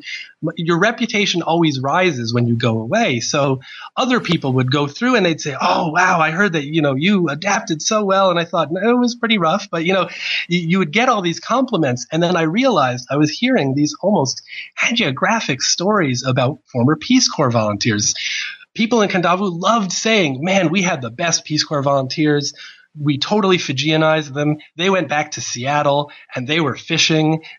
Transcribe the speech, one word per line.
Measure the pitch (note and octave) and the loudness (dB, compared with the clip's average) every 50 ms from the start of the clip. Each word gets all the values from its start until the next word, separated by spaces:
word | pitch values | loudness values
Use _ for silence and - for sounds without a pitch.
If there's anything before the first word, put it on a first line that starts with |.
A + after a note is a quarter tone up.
| - - - - - - - - | -4 -12 -14 -14 -14 -18 -12 -8
m-, | - D#3+ - - | -8 -8 -6 -4
your | E3+ E3 E3+ E3 | -2 0 0 2
reputation | G3 A3+ A#3 A#3 A#3 A3 A#3+ G3+ G3+ - - E3+ | 2 0 0 -2 -4 -2 -2 -2 0 0 -2 -2
always | E3 D#3+ D#3+ E3+ E3 D#3 C#3 C3 | -2 0 2 2 2 2 2 0
rises | B2+ C#3 D3+ F3+ F#3 F#3 D3 A#2+ A#2 A2+ A#2 | -2 0 0 2 2 0 0 -2 -4 -2 0
when | A#2+ A#2+ | 2 2
you | A#2 A#2 | 2 2
go | A2+ B2 A#2 A2 A2+ | 2 0 0 0 0
away. | A2 A#2 F3 A3+ A#3 F#3 C3 A#2 | -2 -2 0 0 0 0 -2 -2
So | - - - D3 C#3 C#3+ C3 C3 - - - - - - - | -2 -2 0 0 2 0 0 -2 -6 -12 -18 -18 -18 -10 -4
other | A3 C4 A#3+ C4 A3+ | -2 0 2 0 0
people | - - F3 - - C#3 | 2 0 -2 0 0 0
would | B2+ C3 B2 B2+ | 0 2 2 2
go | C3+ D3 D3 | 2 0 0
through | C#3+ D3 - A#3 B3+ B3+ | -2 -4 -2 0 2 2
and | A3 F#3 | 4 2
they'd | E3+ D#3 - | 2 0 -2
say, | - D3+ C3 - | -4 -6 -4 -2
"Oh, | - F3+ F#3 F#3+ F3+ D#3+ | 0 0 0 0 0 0
wow, | D3+ F3 F3+ F#3 F#3 E3+ | 0 2 2 2 4 2
I | D#3 D#3 | 2 2
heard | D#3+ F3+ G#3 G3+ | 2 0 0 0
that, | D#3+ D#3 C#3 | 0 -2 -2
you | C#3+ D#3 E3 | -2 0 0
know, | D3 C#3+ C3+ | 2 2 0
you | C3 D#3+ G3 G#3 F#3+ E3+ C3 | 2 2 2 2 2 2 0
adapted | D3 D3+ F#3 G3+ G3 F3+ - - E3 D3+ | -2 -4 -2 -2 -2 -2 -2 -4 -6 -4
so | - - A3+ G#3+ G#3 | -2 -2 -2 0 0
well." | F#3+ F#3+ G3 G3 F#3 | 2 2 4 4 2
And | E3+ E3+ | 2 0
I | E3 | -2
thought, | E3+ - E3+ D#3 C#3 | -2 -2 -2 -2 -2
"No, | E3 F#3 G3 A#3 | -2 -2 0 2
it | B3 B3 | 2 2
was | B3 A#3+ A#3+ | 2 0 -2
pretty | - - A3 A3+ G3+ | -2 -2 0 2 2
rough," | E3 D#3+ F3 G#3 - - | 2 2 0 0 -4 -4
but, | - E3 D#3+ | -6 -2 0
you | F3 F#3+ | 0 2
know, | F#3+ | 0
y-, | E3+ - - - - - - - - - E3+ F3+ E3+ D#3+ | 0 -2 -6 -8 -6 -4 -4 -4 -4 -2 -2 0 0 2
you | F#3 G3 | 2 2
would | F#3 D3+ | 2 2
get | D3 G#3+ B3 C4+ | 2 2 2 2
all | A#3+ G#3 | 2 2
these | F3 E3+ E3 - | 0 -2 -4 -4
compliments. | - - A3 B3+ C4+ C4 A3+ E3 D3+ C3 B2 B2 - - | -4 -2 0 0 0 0 0 0 2 0 0 -2 -4 -4
And | - E3 | -2 0
then | F3 E3+ F3+ | 0 2 2
I | E3+ | 2
realized | E3 D#3 E3+ A3+ C4+ C4+ G#3+ D#3 C3+ B2+ B2 B2 - - | 0 0 0 2 2 2 4 2 2 0 0 -4 -6 -2
I | C3+ | 0
was | D3 D3+ D3 | 2 2 2
hearing | - - A#3+ B3+ C4 G#3 C#3+ C3+ C3 | 0 0 0 2 2 2 2 0 0
these | C#3+ D3+ D3 D3+ - | 0 0 0 -2 -2
almost | - G3 G#3+ E3+ C3+ B2+ - - - - - - - - - - | 0 0 2 2 0 0 -4 -8 -12 -16 -16 -16 -16 -12 -6 -2
hagiographic | - - A#3 A3+ G#3 C#3+ C3 - F#3 F#3 A3+ A3 - - C#3 B2+ | -2 0 0 0 0 0 0 0 0 0 0 0 0 -2 -4 -2
stories | - - - - F3 G3+ G#3+ G3+ E3 C3+ B2 A#2+ - | -2 -2 -2 0 0 0 2 2 2 0 0 -2 -2
about | C3 B2 C3+ B2+ B2 D3+ - _ | 0 0 2 0 0 -2 -6 _
former | _ - B2 A#2 C#3+ D#3 | _ -2 2 2 2 2
Peace | D3+ - - B3 B3+ B3 - | 2 2 2 4 4 4 2
Corps | - - D3 B2 | 0 0 0 2
volunteers. | A#2 A#2+ G#2+ G#2+ G#2 G2 - B2 G#2+ G#2 G2 - - - - - - - - - - - - _ - | 2 2 0 0 -2 -2 0 0 0 0 0 -2 -4 -4 -6 -6 -6 -6 -8 -8 -12 -16 -20 _ -4
People | - A3+ A3 B3 A3+ | -2 0 2 2 2
in | G#3 D#3+ | 2 2
Kandavu | - F3+ E3+ F3 F3+ F#3 G#3 F#3+ E3+ E3 | 0 0 2 2 0 0 0 -2 -2 -2
loved | D#3 G3 A3+ A#3 G3 F3 | 0 2 2 2 0 -2
saying, | - - - A3 A3+ G#3+ F3 C#3+ C3 B2+ D3+ | -4 -2 -2 0 2 2 2 0 -2 -2 -2
"Man, | F#3 G3 G3 F3+ D#3+ | 0 0 2 2 2
we | E3+ G3+ | 0 0
had | F3 F#3 F3 C#3 | 0 0 -2 -4
the | B2 A2+ | -6 -8
best | A#2 B2+ C#3 E3 - - - | -6 -4 -4 -2 -2 -2 -4
Peace | - D3+ D3 - | -4 -4 -4 -2
Corps | - D#3+ C#3+ | -2 -2 -2
volunteers. | C3+ C#3 C#3 C3+ C3 B2+ - D#3 D3+ D3+ D3 D3 C#3+ C#3+ - - - - - - _ _ - D3+ | 0 2 0 0 0 -2 -2 0 2 2 2 2 0 -4 -8 -12 -16 -20 -20 -20 _ _ -10 -4
We | C#3+ D3 C#3+ C#3 | -2 0 0 0
totally | - - G#3 G#3+ G3 F#3+ F3+ F3 | 0 0 0 2 4 4 2 2
Fijianized | - - C#3 C3 C#3 D#3 D#3 D#3 D#3+ D#3 D#3 D#3 D3+ C#3 C3 | 0 -2 -4 -2 0 0 2 2 4 2 2 0 -2 -4 -4
them. | C#3+ D3 D3+ D3 D3+ - - _ | -2 0 0 0 -2 -6 -14 _
They | D#3 F3 G3 | -2 0 2
went | F#3+ F#3 D#3+ B2+ | 2 2 0 0
back | D3 D3+ D3+ D3+ | -2 -2 -2 -4
to | - - | -6 -10
Seattle | B2 - - B2 B2 C#3 C#3+ D3 D3 D3 C#3+ C#3+ D3 C#3+ - - - - - | -10 -8 -8 -6 -4 -2 0 2 2 2 2 0 0 -4 -8 -20 -18 -12 -10
and | C3 B2 | -6 -4
they | A#2+ D#3 E3+ | -2 0 0
were | D#3+ C3+ G#2 | 0 0 -2
fishing | - - - D#3+ D3+ - - D#3+ D#3 D#3 D#3 D#3+ D#3 - - - | -4 -6 -2 0 0 2 2 2 2 2 2 0 -2 -4 -10 -16